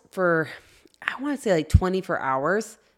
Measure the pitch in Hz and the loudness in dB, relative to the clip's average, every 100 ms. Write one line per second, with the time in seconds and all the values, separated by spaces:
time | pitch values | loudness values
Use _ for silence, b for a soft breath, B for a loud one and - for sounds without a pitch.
0 | _ 196 180 160 156 B B B - _ | _ -2 2 2 0 B B B -20 _
1 | - - 285 277 220 170 156 - 185 190 | -8 -6 -4 -4 0 0 4 4 4 -2
2 | 180 160 135 135 147 202 220 - _ | -2 -4 -2 -2 0 -2 -4 -12 _